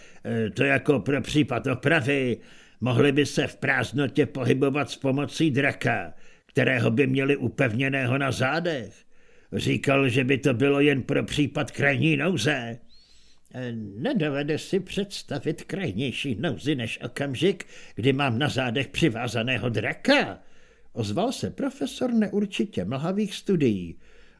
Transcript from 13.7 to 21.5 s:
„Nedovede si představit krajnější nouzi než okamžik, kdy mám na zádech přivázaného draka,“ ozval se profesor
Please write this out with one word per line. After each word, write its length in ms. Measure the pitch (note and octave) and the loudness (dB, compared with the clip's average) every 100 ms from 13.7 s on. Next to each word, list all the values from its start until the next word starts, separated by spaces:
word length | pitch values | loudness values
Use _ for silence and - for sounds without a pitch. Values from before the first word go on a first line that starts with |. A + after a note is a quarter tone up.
| A2+ G2+ G2+ | -8 -10 -6
„Nedovede 600 | D3 A#3 D3+ C#3 D3 D3+ | -2 0 0 -2 -2 -4
si 220 | - F#3+ | -2 -2
představit 840 | F#3+ F#3+ G3+ - - C#3 D3 - | -2 -6 -6 -8 -8 -6 -4 -6
krajnější 720 | - F3 D#3 F#2+ C3+ - C#3+ G2+ | -6 -6 -4 -2 -4 -4 -4 -2
nouzi 400 | D#3 A2 C#3 C#3 | -4 -2 -2 -2
než 240 | A2 - | -4 -6
okamžik, 640 | B2 - C#3 A#2 F3+ G3 - - - - | -8 -6 -4 0 0 0 -8 -18 -14 -2
kdy 180 | B2+ | 0
mám 260 | C3+ C#3 A2+ | 2 0 0
na 100 | C#3+ | 0
zádech 380 | B2+ B2+ B2+ C3+ | 0 -2 -2 -4
přivázaného 800 | - D#3+ A2+ B2 A#2+ A#2 A#2 B2 | 0 0 0 -2 -2 0 0 0
draka,“ 680 | G#2+ B2+ - - C#4+ C3 F2+ - - - _ - | -2 -4 -2 2 4 2 -6 -16 -20 -20 _ -12
ozval 380 | A#2 G#2 G#2 B3 | -6 -2 0 -2
se 180 | - | -2
profesor 640 | - | -6